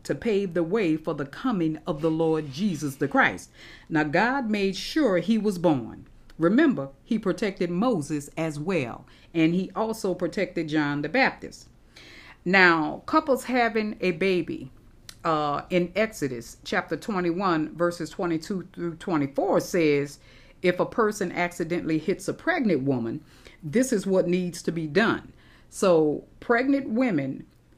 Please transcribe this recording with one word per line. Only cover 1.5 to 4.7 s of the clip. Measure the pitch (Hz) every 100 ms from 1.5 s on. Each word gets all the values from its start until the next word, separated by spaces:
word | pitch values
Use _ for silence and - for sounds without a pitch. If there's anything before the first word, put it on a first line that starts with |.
| 196 160 156 -
of | 156
the | 160
Lord | 160 165 156 151
Jesus | 131 208 147 147 -
the | 139
Christ. | 269 131 92 - - - - -
Now, | 156
God | 151 165 233 277 226
made | 208 196